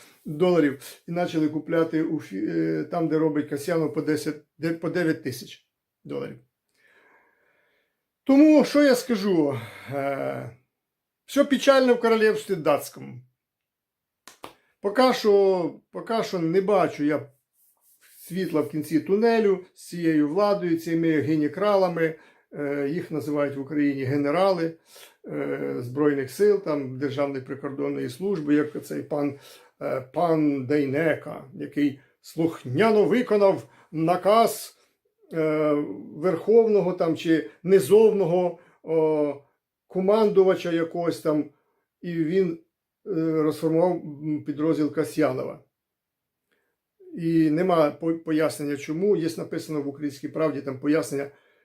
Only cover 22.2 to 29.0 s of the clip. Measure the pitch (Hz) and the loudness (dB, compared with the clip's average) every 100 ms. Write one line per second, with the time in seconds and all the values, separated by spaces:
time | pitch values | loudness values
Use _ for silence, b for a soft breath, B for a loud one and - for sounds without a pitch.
22.2 | B B B 190 143 143 139 156 - 151 | B B B -8 -6 -4 -4 -4 -6 -6
23.2 | 151 147 143 131 135 151 143 135 131 143 | -4 -2 -2 -4 -6 0 0 0 -2 -2
24.2 | 143 160 196 185 165 160 B B B B | 0 2 2 0 -2 -8 B B B B
25.2 | - 147 143 139 143 135 120 127 151 139 | -12 -8 -6 -6 -6 -8 -8 -2 0 0
26.2 | 131 - 208 196 180 147 131 131 139 127 | -4 0 2 2 0 -4 -6 -6 -6 -4
27.2 | 143 139 131 131 143 135 143 139 135 123 | -4 -4 -10 -10 -10 -6 -6 -6 -8 -6
28.2 | 190 190 147 147 151 - - 147 | -6 -4 0 0 0 -6 -10 -10